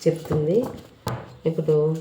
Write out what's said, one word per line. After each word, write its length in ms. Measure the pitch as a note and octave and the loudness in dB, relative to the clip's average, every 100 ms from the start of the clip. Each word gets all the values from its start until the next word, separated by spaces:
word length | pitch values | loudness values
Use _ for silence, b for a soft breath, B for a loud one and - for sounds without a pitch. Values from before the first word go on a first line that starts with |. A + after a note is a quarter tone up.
| D#3+ | 0
చెప్తుంది. 580 | D#3+ - D#3 D3+ G#3 B3+ - - - - - - - D#3+ | 0 -2 0 2 0 0 -8 -18 -10 -8 -8 -10 -6 -4
ఇప్పుడు 500 | E3 D#3 D3+ D3+ D#3+ | -2 2 4 4 0